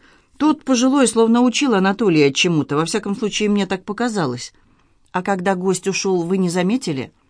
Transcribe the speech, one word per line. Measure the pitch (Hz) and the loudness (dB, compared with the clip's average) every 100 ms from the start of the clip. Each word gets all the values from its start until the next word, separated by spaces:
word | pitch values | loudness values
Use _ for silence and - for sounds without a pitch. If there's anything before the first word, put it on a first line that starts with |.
| _ _ _ _ | _ _ _ _
"Тот | 302 302 | 0 0
пожилой | - 254 262 277 240 | 0 0 2 2 2
словно | 226 226 240 | 2 2 4
учил | 247 233 285 | 2 2 0
Анатолия | 202 190 196 220 156 143 | 2 2 2 2 4 4
чему-то, | 139 180 165 135 | 2 0 0 0
во | 147 | -2
всяком | 165 220 208 202 | -2 -4 -4 -4
случае, | 214 - 214 | -4 -2 0
мне | 208 190 | 0 -2
так | 190 | -4
показалось". | - 202 240 208 151 123 - - _ _ _ _ _ | -6 -6 -4 -2 -4 -4 -10 -18 _ _ _ _ _
"А | 185 | -8
когда | 180 190 180 | -4 -2 -2
гость | 190 185 185 196 | 0 0 0 -2
ушел, | 190 196 180 | -2 0 0
вы | 170 190 | 0 0
не | 185 | 0
заметили?" | 170 180 247 220 139 113 _ _ | 0 0 0 -2 -6 -8 _ _